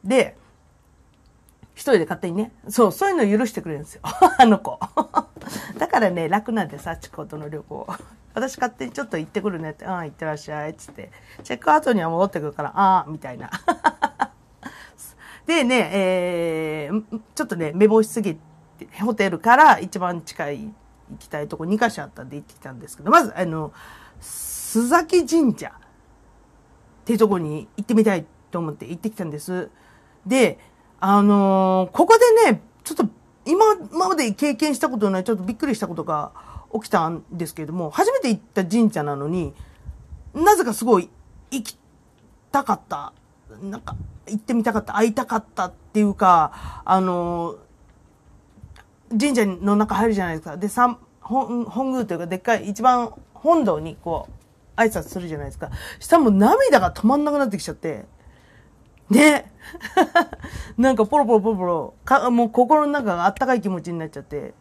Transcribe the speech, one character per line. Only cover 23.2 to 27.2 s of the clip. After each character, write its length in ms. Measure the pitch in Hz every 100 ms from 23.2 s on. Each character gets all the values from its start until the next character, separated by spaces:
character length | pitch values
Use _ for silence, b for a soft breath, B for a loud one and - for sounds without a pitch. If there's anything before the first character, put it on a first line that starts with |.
ず、 100 | 247 -
あ 80 | 180
の、 260 | 160 156 B B B B B
須 680 | - - - - - 220 240
崎 360 | 339 320 359 277
神 320 | 330 269 -
社 120 | 147
っ 20 | - _ _ _ _ _ _ _ _ _ _ _ _ -
て 80 |
い 20 |
う 20 |
と 120 | 226